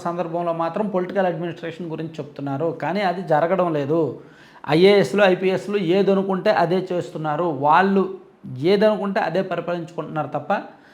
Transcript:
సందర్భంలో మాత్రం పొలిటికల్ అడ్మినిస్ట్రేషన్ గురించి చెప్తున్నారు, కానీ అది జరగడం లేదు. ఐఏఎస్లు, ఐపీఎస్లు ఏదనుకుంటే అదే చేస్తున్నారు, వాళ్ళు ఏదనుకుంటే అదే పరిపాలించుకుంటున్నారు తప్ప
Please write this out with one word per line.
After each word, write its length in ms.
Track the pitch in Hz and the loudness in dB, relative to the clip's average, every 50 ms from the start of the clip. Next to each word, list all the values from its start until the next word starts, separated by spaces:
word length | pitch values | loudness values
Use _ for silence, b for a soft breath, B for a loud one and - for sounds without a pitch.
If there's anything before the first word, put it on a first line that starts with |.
| - 180 | -6 -6
సందర్భంలో 460 | 170 175 175 165 160 175 175 170 165 165 165 | -4 -4 -6 -4 -4 -4 -2 -2 -2 -2 -4
మాత్రం 220 | 165 165 208 214 196 175 | -4 -2 -4 -4 -2 -2
పొలిటికల్ 340 | 185 180 175 185 202 190 180 | -2 -2 -2 -2 0 0 0
అడ్మినిస్ట్రేషన్ 580 | 170 156 170 170 160 - - 165 160 - 175 165 156 | -2 -2 -6 -8 -8 -8 -10 -12 -10 -10 -10 -10 -8
గురించి 200 | 156 160 160 165 - | -8 -8 -10 -10 -10
చెప్తున్నారు, 480 | 135 - - - 139 139 139 139 160 165 156 - | -12 -12 -12 -10 -8 -6 -4 -2 -2 -4 -4 -4
కానీ 200 | - 147 170 202 208 180 | -4 -4 -2 -2 -2 -2
అది 100 | 170 185 185 156 160 | -2 -4 -2 0 2
జరగడం 400 | 147 160 170 190 180 180 175 160 151 | 2 4 2 2 2 2 0 0 -2
లేదు. 240 | 143 131 156 170 160 131 113 B B B B B B B B B B - 147 | -2 0 0 0 0 0 -2 B B B B B B B B B B 0 4
ఐఏఎస్లు, 480 | 160 180 196 208 202 190 196 - 202 208 190 180 | 6 8 8 8 6 4 2 4 4 6 6 4
ఐపీఎస్లు 440 | 175 190 185 185 175 - 196 208 208 196 160 180 196 | 4 2 0 0 0 -2 -2 -2 -2 0 2 2 2
ఏదనుకుంటే 540 | 196 185 196 190 190 196 190 185 165 214 208 - 175 | 4 4 2 2 2 0 -2 0 2 2 4 4 2
అదే 160 | 165 180 190 185 - | 2 2 -2 -2 -2
చేస్తున్నారు, 520 | 180 175 165 - - 160 156 156 151 151 180 | -4 -4 -4 -6 -8 -6 -4 -4 -2 -2 -2
వాళ్ళు 600 | 175 151 135 139 147 156 175 190 196 196 190 185 - - - - - _ _ - - 131 127 135 170 | -2 -2 0 2 4 6 6 6 4 4 2 0 0 -4 -10 -16 -20 _ _ -16 -14 -10 -2 0 2
ఏదనుకుంటే 480 | 202 208 208 214 214 196 196 202 190 220 185 170 | 4 4 4 2 2 2 -2 -4 -2 -2 -2 0
అదే 120 | 160 185 | -2 -2
పరిపాలించుకుంటున్నారు 880 | 190 185 175 170 165 170 175 175 165 160 - - 151 156 160 156 147 135 - 147 | -2 -2 -4 -6 -4 -4 -6 -6 -6 -10 -10 -10 -10 -6 -6 -6 -6 -4 -6 -8
తప్ప 160 | 139 - 196 220 - - - b b b | -4 -2 -4 -4 -4 -10 -18 b b b